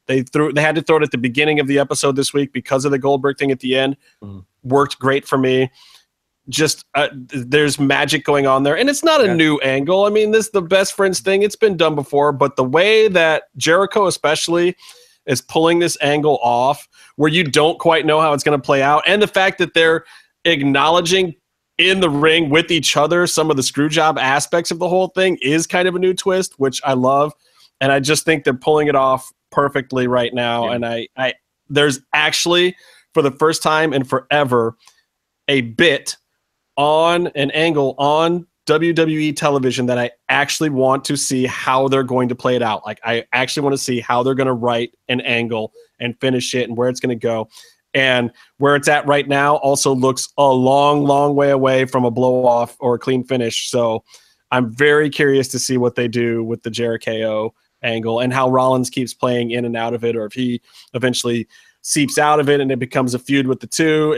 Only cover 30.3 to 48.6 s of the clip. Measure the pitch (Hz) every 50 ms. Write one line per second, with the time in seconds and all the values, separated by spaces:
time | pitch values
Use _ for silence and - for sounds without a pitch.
30.3 | 123 123 120 120 120 120 117 113 120 120 117 117 117 117 107 - _ 131 131 123
31.3 | - - _ _ _ _ _ - 139 143 147 147 131 - - _ - 151 151 156
32.3 | 147 - - 170 175 175 180 180 185 - - - _ _ _ _ _ 160 139 135
33.3 | 135 - 156 160 156 - - 160 156 156 160 160 127 139 127 - 143 127 - -
34.3 | 143 147 143 123 123 120 113 117 - _ _ - _ _ _ _ _ _ _ _
35.3 | _ _ _ 143 143 135 120 113 113 - 170 160 139 - - - - - _ _
36.3 | _ _ _ _ _ _ _ _ _ 139 143 151 156 160 165 170 175 175 175 156
37.3 | - 143 139 139 - 156 165 170 151 147 139 131 - - 139 143 151 156 165 170
38.3 | 175 180 170 - _ _ _ - 151 156 165 170 165 165 160 156 156 151 151 151
39.3 | 143 - 165 147 143 139 131 127 117 127 123 123 123 123 120 120 - _ _ -
40.3 | 131 139 143 - - - 165 151 139 127 131 131 131 135 - - 143 139 - -
41.3 | 135 127 127 117 - - - 139 131 135 135 135 135 135 131 127 123 127 127 120
42.3 | 123 - - 127 123 120 120 110 104 - - 107 104 - - 113 117 117 - -
43.3 | 123 127 131 127 - 156 139 139 139 131 - 135 123 117 113 - 123 123 123 143
44.3 | 135 127 135 131 127 113 120 120 117 117 120 117 _ _ _ - 123 127 113 135
45.3 | 120 117 117 113 117 110 110 - - - - _ _ - 120 120 117 - 135 131
46.3 | 127 123 123 - 131 127 117 110 117 117 123 127 127 - - 127 120 110 120 117
47.3 | 113 110 110 - _ - - - _ _ _ _ - 139 135 131 127 123 120 113
48.3 | - - - _ _ -